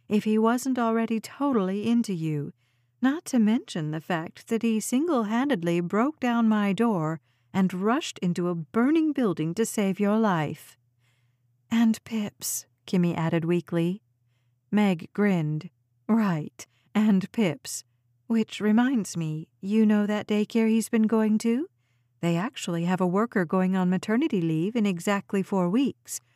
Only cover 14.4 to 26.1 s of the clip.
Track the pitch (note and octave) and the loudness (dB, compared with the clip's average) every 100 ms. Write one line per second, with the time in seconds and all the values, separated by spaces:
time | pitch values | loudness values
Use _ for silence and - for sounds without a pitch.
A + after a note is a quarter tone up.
14.4 | _ _ _ G3+ G#3 E3+ - - G#3 F3+ | _ _ _ 2 2 0 -4 -2 0 0
15.4 | D3+ D#3 F3 - _ _ - A3+ G3+ D#3+ | 0 -4 -8 -18 _ _ -2 0 2 -2
16.4 | D3+ - - _ _ G3+ G#3+ F#3+ F#3+ - | -6 -14 -20 _ _ 0 4 2 0 0
17.4 | F#3+ - - - - _ _ _ _ A3+ | 0 -2 -8 -14 -14 _ _ _ _ -2
18.4 | G#3+ - G#3 G#3+ B3 C4 F3+ E3+ D#3+ D#3 | -2 -2 2 4 4 0 -2 -6 -6 -6
19.4 | E3 _ F#3+ A3 G#3+ G#3+ G#3 G#3 - G#3 | -10 _ -2 4 4 4 2 -4 -2 -2
20.4 | G#3 A3+ A3+ A3+ G#3+ A#3 A3 A3 A3 G#3+ | 0 0 2 2 0 0 2 2 2 2
21.4 | A3+ A#3 F4+ _ _ _ _ _ E3+ E3+ | 0 -2 -4 _ _ _ _ _ 0 0
22.4 | A3+ - - E3+ F3 F#3 F3+ F#3+ A#3 G#3 | -2 -6 -6 -2 -2 0 2 0 0 0
23.4 | E3+ F#3+ F#3 F#3+ F3+ F#3 - A3+ D#4 G3+ | 0 0 2 2 2 0 0 0 0 0
24.4 | E3 D#3+ F#3 B3 G3+ F3 G#3 G3+ - G3 | 0 0 0 0 0 -2 -2 -2 -2 -4
25.4 | F#3 F#3+ F3 A3 C4+ - - | -2 0 0 2 0 -4 -12